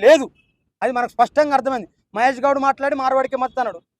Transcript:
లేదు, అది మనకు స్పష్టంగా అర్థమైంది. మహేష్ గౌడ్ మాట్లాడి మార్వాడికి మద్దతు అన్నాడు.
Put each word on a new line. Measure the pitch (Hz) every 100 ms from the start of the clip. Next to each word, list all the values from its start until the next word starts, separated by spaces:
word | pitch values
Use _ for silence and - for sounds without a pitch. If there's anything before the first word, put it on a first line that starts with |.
| 214
లేదు, | 311 247 - _ _ _ _
అది | 233 247
మనకు | 240 -
స్పష్టంగా | 233 277 302 277
అర్థమైంది. | 254 254 175 _ _ 208
మహేష్ | 254 247 277
గౌడ్ | 277 269
మాట్లాడి | 262 277 277
మార్వాడికి | 262 262 262 262
మద్దతు | 254 262
అన్నాడు. | 233 175 _ _